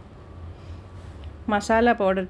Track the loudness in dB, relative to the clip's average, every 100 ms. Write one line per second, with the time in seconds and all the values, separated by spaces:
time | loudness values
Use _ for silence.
0 | -20 -20 -18 -16 -14 -14 -16 -16 -16 -16
1 | -16 -14 -14 -8 0 0 4 6 6 6
2 | 2 2